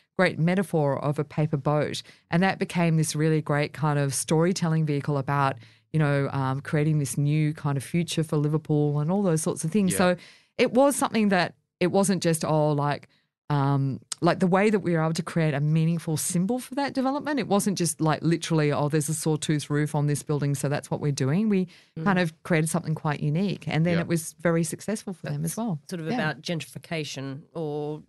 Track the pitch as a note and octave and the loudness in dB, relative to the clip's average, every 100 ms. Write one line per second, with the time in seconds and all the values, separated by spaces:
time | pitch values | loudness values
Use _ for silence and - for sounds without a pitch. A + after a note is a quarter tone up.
0 | _ - F3+ - E3 F#3 G3 E3 C#3+ B2+ | _ 0 0 2 2 2 0 0 2 0
1 | C#3+ D3 D3 - D3+ C#3+ D3 D3+ A#2 - | -2 -2 -4 -2 0 0 0 0 0 -4
2 | - - - E3+ F#3+ D#3 F#3+ F3 E3+ D#3+ | -12 -20 -2 0 2 0 -2 0 2 2
3 | D#3 D3+ D#3+ D#3 D3+ D3 D3+ - D3+ D3 | 0 0 2 2 0 0 -2 -2 0 2
4 | C#3 B2 - D#3+ E3+ F#3 E3+ D#3+ D#3 C#3+ | 0 -2 0 2 2 2 0 2 2 0
5 | C#3+ C#3+ C#3 C#3+ C3+ A2+ - _ _ D#3 | 0 -2 0 2 2 0 -10 _ _ 0
6 | D3 C#3+ C#3 C#3 C3 C3+ - D#3 D3+ D3+ | 2 2 0 0 -2 -2 -2 0 2 0
7 | C3+ - C#3+ D3+ D3+ D3+ D3 C#3 - E3+ | 0 0 0 2 0 0 -2 -4 -2 -2
8 | E3+ - D#3 D3+ D3 D#3 D#3 D3+ D3 D3 | -2 -2 -2 0 0 0 0 2 2 0
9 | D3 G3 G3 D#3+ F3 - D#3+ G#3+ F#3 - | 0 0 2 0 0 -4 -2 0 2 2
10 | F3+ F3 - - _ - B3 A#3 C#4 C#4 | 2 0 -4 -20 _ 0 2 4 4 4
11 | C#4 A#3+ G3+ F#3 D#3+ - _ - F3+ F#3+ | 0 2 2 2 0 -4 _ -2 0 2
12 | G3 F#3 E3+ D#3+ - D#3 D3+ C#3+ D3 C#3+ | 2 2 2 0 2 2 2 2 0 -4
13 | - _ _ _ - D3 C#3 C#3 C3+ - | -8 _ _ _ -2 0 2 2 0 -4
14 | - - E3+ E3+ F#3 F#3 G#3+ G#3 F3+ E3 | -8 -2 0 2 2 2 2 2 0 0
15 | D#3+ E3 E3 E3 D#3 C#3 D3 D#3+ D#3+ E3+ | 0 -2 -4 0 0 0 2 2 2 0
16 | E3 D3+ - F3 F#3+ B3+ - C4 C#4 C4+ | -2 -4 -2 0 0 -2 -4 -4 -4 -2
17 | C4 C#4+ C#4+ C#4+ F#3 G3 G3+ F3 E3+ - | -2 -2 -2 -2 0 0 2 0 -2 0
18 | D#3 D3 D#3+ E3 - E3 D3 B2+ D3 D#3 | 0 2 2 0 0 2 2 2 0 0
19 | D3+ D#3 D#3+ D#3 - D3+ - D3 D3+ D3+ | -2 -2 -2 -2 0 -2 0 -2 0 0
20 | D3 C#3+ - D3 C#3+ C#3 C#3 C#3+ - D3 | 0 0 -2 -2 0 0 -2 -2 -4 -4
21 | D3 C#3 C3+ E3 A3 F#3+ F3+ - _ - | -2 0 0 2 2 2 0 -6 _ -4
22 | E3+ F#3 E3+ - - D#3+ D#3+ E3+ D#3+ D#3 | 0 2 0 -4 -2 0 0 -2 -2 -4
23 | D#3 C#3+ D3 D#3 G3+ D3+ - D3+ E3+ E3+ | -2 -2 -2 0 -2 -4 -4 0 2 0
24 | E3+ E3+ D#3+ - F3 E3 E3 - - A3 | 0 -2 -4 -4 0 0 0 -6 -6 -6
25 | - F3+ E3+ D3 D#3+ G#3+ A#3 D3+ - F3+ | -8 -12 -8 -6 -6 -4 -4 -6 -8 -8
26 | D#3+ A#3+ D#3 D#3 D#3 E3 - C#3 - E3 | -4 -2 -2 -4 -6 -6 -8 -14 -8 -8
27 | C#3+ - C3+ C3+ - E3+ D3+ D3 D3 D3+ | -6 -8 -10 -10 -12 -8 -6 -6 -6 -10